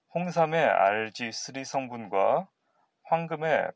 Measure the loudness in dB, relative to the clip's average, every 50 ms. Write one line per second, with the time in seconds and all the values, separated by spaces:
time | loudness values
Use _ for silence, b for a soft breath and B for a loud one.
0 | _ _ -6 -4 -4 -2 2 2 2 2 4 2 2 4 4 4 4 4 4 2
1 | -2 -4 -6 -8 -8 -8 -8 -10 -12 -10 -10 -10 -10 -6 -6 -6 -6 -6 -8 -12
2 | -10 -4 0 2 4 4 4 2 0 -4 _ _ _ _ _ _ _ _ _ _
3 | _ -2 -2 -2 -2 -4 -6 -4 -2 0 0 0 0 -2 -6